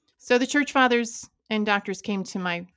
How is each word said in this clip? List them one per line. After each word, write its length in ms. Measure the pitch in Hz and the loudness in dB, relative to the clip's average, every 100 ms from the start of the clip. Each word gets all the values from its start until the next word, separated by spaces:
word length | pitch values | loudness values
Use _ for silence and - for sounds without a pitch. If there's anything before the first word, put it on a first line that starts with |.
| _ _ | _ _
So 180 | - 247 | 0 2
the 100 | 254 | 2
church 260 | 294 277 | 0 0
fathers 560 | 277 254 240 233 - - _ - | 4 4 4 0 -6 -14 _ -4
and 160 | 214 | -2
doctors 380 | 208 202 202 185 | 2 0 -2 -8
came 200 | - 202 | -4 -6
to 140 | 185 196 | -6 -6
my 280 | 180 175 180 | -4 -4 -8